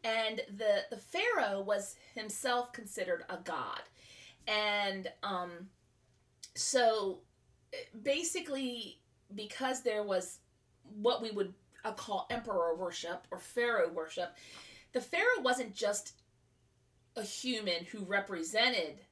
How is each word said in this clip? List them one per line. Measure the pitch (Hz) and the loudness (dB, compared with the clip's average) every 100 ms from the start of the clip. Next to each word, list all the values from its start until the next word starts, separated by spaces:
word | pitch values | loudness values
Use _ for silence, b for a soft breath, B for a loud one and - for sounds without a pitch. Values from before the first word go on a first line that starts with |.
And | 226 226 214 226 - 202 | 2 2 0 -2 -6 0
the, | 214 202 - | 4 4 2
the | 208 | -10
pharaoh | - 349 466 415 214 196 | -4 0 2 4 2 0
was | 196 202 202 - - | 2 0 0 -12 -12
himself | 233 214 - 254 247 247 | -10 -6 -2 2 2 0
considered | - 202 - 180 170 - | -8 -10 -6 -2 -2 -4
a | 180 | -8
god. | - 160 - - - B B B B B - | -4 -4 -4 -8 -12 B B B B B -2
And, | 214 214 208 202 196 185 - | 0 2 2 0 -2 -6 -6
um, | 202 185 175 170 190 _ _ _ _ _ _ _ - | -4 -2 -4 -8 -14 _ _ _ _ _ _ _ -12
so, | - - 262 226 220 196 180 _ _ _ _ _ | -4 2 6 6 6 0 -4 _ _ _ _ _
eh, | 523 - 226 | -12 -12 -4
basically, | 277 294 339 359 311 269 254 240 208 - _ _ _ | 0 2 0 -2 -4 -4 -2 -4 -10 -14 _ _ _
because | 202 208 - 262 254 | -10 -10 -2 -2 0
there | 240 214 | 0 0
was | 208 185 180 - _ _ _ _ | 2 0 0 -12 _ _ _ _
what | - 208 226 247 | -16 2 2 2
we | 226 | 0
would, | 202 185 - _ - | 0 -2 -2 _ -6
uh, | 220 | -6
call | 208 - 190 - | -6 -2 -4 -2
emperor | 240 226 190 170 | -4 0 2 4
worship | 165 180 175 170 170 - | 2 -2 -4 -6 -6 -8
or | 180 | -10
pharaoh | - 240 240 220 165 | -4 0 2 4 4
worship, | 165 160 - 175 - B B B B B | 2 -4 -4 -6 -6 B B B B B
the | 247 | -4
pharaoh | 247 339 480 466 | 0 4 4 4
wasn't | 254 247 226 | 4 2 0
just | - 208 208 - - _ _ _ _ _ _ _ _ _ - | -2 0 0 -6 -18 _ _ _ _ _ _ _ _ _ -8
a | |
human | 202 - 254 226 202 170 180 | -6 -4 -2 0 0 -2 -2
who | 214 | -8
represented | 185 202 196 180 165 214 247 220 151 - - | 0 0 0 -4 0 4 4 4 -2 -6 -20